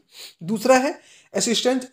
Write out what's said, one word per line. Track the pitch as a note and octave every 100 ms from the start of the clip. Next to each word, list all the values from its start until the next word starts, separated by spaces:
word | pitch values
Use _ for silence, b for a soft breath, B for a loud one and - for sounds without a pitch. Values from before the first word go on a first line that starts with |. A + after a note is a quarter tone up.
| _ B B B
दूसरा | E3 G#3+ B3+ C4
है | C#4 - b b b
असिस्टेंट | G#3 A3 A3 B3 B3+ B3+